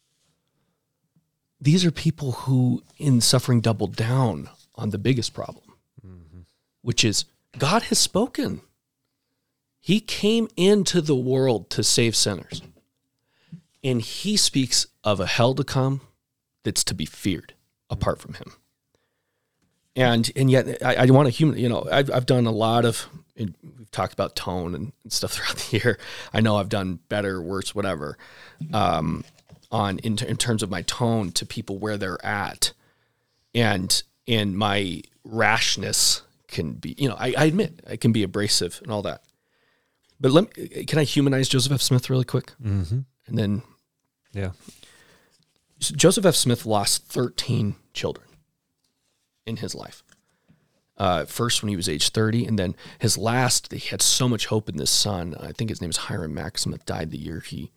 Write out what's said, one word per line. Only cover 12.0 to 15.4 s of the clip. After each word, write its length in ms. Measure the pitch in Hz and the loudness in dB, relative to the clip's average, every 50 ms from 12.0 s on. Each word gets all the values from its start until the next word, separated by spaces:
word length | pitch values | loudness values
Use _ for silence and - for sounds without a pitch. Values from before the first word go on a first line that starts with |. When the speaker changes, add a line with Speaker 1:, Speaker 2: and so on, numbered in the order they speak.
| 120 117 107 | 4 4 2
Speaker 1:
sinners. 460 | - - 113 101 82 - - - - - - - _ _ _ _ _ _ _ _ _ _ _ _ _ _ _ - - - _ _ _ - | 2 0 0 0 -4 -6 -10 -14 -14 -14 -16 -20 _ _ _ _ _ _ _ _ _ _ _ _ _ _ _ -20 -20 -20 _ _ _ -4
And 180 | 135 123 117 | -2 -2 -2
he 360 | 110 - - - - 196 214 196 | -2 -4 -8 -6 -4 0 2 2
speaks 480 | - - - 139 131 120 - - - - _ _ - | 2 2 2 0 0 0 0 0 -2 -2 _ _ -2
of 160 | 107 104 95 | 0 0 0
a 60 | 92 | 0
hell 300 | 87 - - | 0 2 2